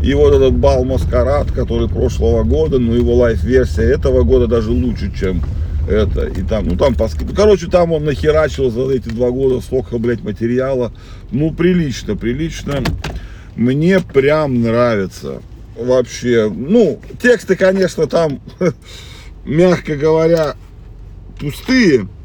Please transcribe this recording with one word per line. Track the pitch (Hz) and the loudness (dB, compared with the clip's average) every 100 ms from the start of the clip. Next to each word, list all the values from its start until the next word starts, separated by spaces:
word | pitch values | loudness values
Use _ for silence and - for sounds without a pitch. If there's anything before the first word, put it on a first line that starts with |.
И | - | 0
вот | 143 147 | 4 4
этот | 143 131 | 6 4
Бал | 123 139 135 | 4 4 2
Маскарад, | 127 127 - 123 123 143 135 | 0 -2 0 0 2 0 0
который | - 117 117 113 | -2 -2 -2 -2
прошлого | - 127 - 113 117 | 0 -2 0 2 2
года, | 110 143 156 135 | 2 2 2 2
ну, | 120 | 2
его | 117 120 120 | 2 2 4
лайв-версия | 127 110 107 131 123 - | 2 2 2 2 2 0
этого | - 135 143 127 | 2 2 2 2
года | 120 131 120 | 4 4 4
даже | 117 110 | 0 0
лучше, | 123 127 104 101 - | 0 -2 -2 -6 -4
чем | 95 90 76 - - - - | -2 -2 -4 -4 -4 -4 0
это. | 104 101 - - | 0 0 0 -2
И | 95 | -4
там, | 92 110 95 | -4 -2 -2
ну, | - | 0
там, | 147 | 0
поск-, | 113 110 - - | 2 -2 -2 -6
ну, | |
короче, | - 214 202 165 | 2 4 4 2
там | 180 170 | 2 2
он | 160 | 0
нахерачил | 151 135 151 151 156 - 131 | -2 -2 2 2 0 0 -2
за | 113 131 | -2 -2
эти | 135 117 | -2 -4
два | 113 123 | -2 -2
года | 123 135 127 | 0 0 0
столько, | - 131 - 117 | -2 -4 -4 -4
блядь, | 117 113 | -2 -2
материала. | 85 98 117 123 131 135 117 - - - - | -4 -4 -2 -2 -2 -2 -4 -8 -18 -18 -8
Ну, | 135 156 | -4 -4
прилично, | 147 175 180 151 117 - 98 | 0 2 2 0 -4 -6 -6
прилично. | 104 127 165 - - 139 123 - - - - - - - | -4 -4 -6 -8 -6 -4 -4 -4 -8 -10 -12 -18 -16 -2
Мне | 120 135 165 190 | 0 2 2 2
прям | 180 135 135 156 147 123 | 2 2 2 2 0 0
нравится. | 117 117 120 107 95 - 71 65 - - - - | 0 2 2 0 -4 -8 -12 -12 -14 -20 -18 -8
Вообще, | 123 127 120 - 120 117 107 | 0 0 0 -4 0 2 2
ну, | 87 131 226 196 117 - - | -2 2 4 4 0 -10 -2
тексты, | 247 226 - 185 | 2 2 2 2
конечно, | 190 190 185 - 156 | 2 2 0 0 0
там, | 165 165 131 - - | 2 0 -2 -10 -2
<laughs> | 180 - - - - - - - - | -2 -2 -14 -20 -18 -18 -18 -18 -4
мягко | 151 180 165 - 147 | 2 4 2 -2 -2
говоря, | 156 160 165 165 151 - - - - - - - - - | 2 2 2 2 0 -6 -16 -20 -20 -20 -18 -18 -18 -10
пустые. | 147 - - 262 208 131 95 - | -10 -10 0 2 4 4 0 -12